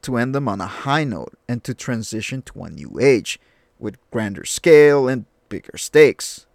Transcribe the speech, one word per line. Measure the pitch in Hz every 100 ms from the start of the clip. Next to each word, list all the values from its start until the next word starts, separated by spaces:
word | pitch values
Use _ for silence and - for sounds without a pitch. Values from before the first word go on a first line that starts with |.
to | - 123
end | 120
them | 139 139
on | 98
a | 95
high | - - 143
note, | 147 92 62 _ _
and | 120 -
to |
transition | 123 - 120 110 110 107 131
to | - -
a | 87
new | 78 71 -
age, | 131 123 - - _ _ _ _
with | 110 - _
grander | 117 107 98 -
scale | - - 151 147 143 127
and | 131 - _ _
bigger | 98 _ -
stakes | - 151 147 - - - _